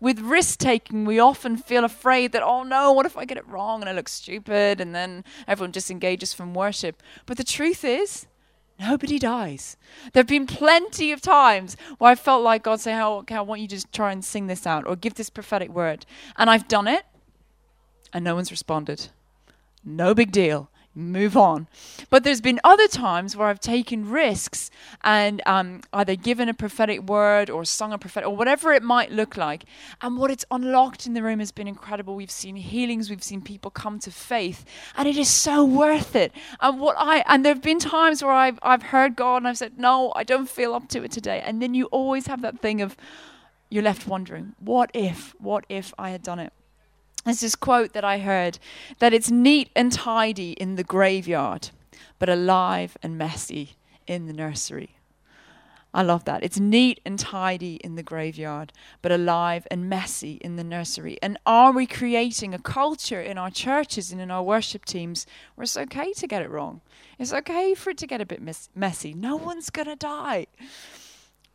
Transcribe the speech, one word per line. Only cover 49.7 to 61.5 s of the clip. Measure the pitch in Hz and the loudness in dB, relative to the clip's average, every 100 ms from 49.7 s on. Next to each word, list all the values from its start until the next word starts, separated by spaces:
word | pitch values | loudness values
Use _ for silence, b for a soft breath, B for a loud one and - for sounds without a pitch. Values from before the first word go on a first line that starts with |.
| - | 0
and | 247 | 2
tidy | 240 240 226 220 196 175 | 0 -2 0 0 -2 -8
in | - 185 | -8 -6
the | 185 | -6
graveyard, | 180 185 190 190 170 160 127 87 - - _ B B _ | -2 2 4 2 0 -2 -2 -6 -12 -18 _ B B _
but | 180 | 0
alive | 175 180 185 185 180 175 - | 2 4 4 2 -2 -6 -10
and | 165 160 | -10 -6
messy | 156 156 - 151 147 _ b b - | -6 -6 -10 -10 -12 _ b b -10
in | 175 160 | -10 -8
the | |
nursery. | 156 156 147 - 147 156 _ _ _ b b b b b b b | -10 -8 -8 -8 -10 -14 _ _ _ b b b b b b b
I | - | 0
love | 180 170 - | 2 2 -2
that. | - | -6
It's | 180 196 | -4 0
neat | 202 226 254 - - | 4 4 4 2 -6
and | 196 | -8
tidy | - 196 185 180 180 160 | -8 -4 -4 -4 -8 -12
in | 175 | -12
the | 165 | -12
graveyard, | 160 160 160 156 156 147 156 b b b | -10 -8 -8 -8 -10 -10 -12 b b b
but | 175 | 0
alive | 175 175 170 170 170 - | 2 2 0 0 -4 -6
and | 175 180 | -8 -4
messy | 190 185 - 147 151 | -6 -6 -10 -10 -12
in | 175 175 | -12 -10
the | |
nursery. | 170 170 165 - 160 - | -8 -8 -8 -8 -10 -8
And | 196 202 | -8 -2
are | - | 4